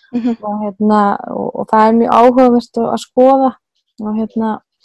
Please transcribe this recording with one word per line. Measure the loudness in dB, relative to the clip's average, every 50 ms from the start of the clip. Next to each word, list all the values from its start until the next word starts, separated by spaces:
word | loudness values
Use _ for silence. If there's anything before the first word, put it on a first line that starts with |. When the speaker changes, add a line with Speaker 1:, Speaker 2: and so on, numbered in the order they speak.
| _ _
Speaker 1:
Mhm. | -8 -6 -4 -4 -6 -6
Speaker 2:
Og, | -8 -8 -8 -6
hérna, | -8 -8 -6 -2 0 2 2 2 2 0 -2 -4 -8 -10
og, | -10 -8 -8 -8
og | -8 -8 -6 -2
það | 2 2 2 4
er | 2
mjög | 2 2 2 4
áhugavert | 4 4 4 4 4 4 4 2 0 -2 -4 -6 -6
að, | -4 -4
að | -6 -8
skoða | -10 -4 0 2 4 4 4 2 2 -2 -4 _ _ _ _ _ _ _ _ -12
og, | -10 -8 -6
hérna, | -6 -6 -6 -6 -6 -6 -6 -6 -8 _ _ _ _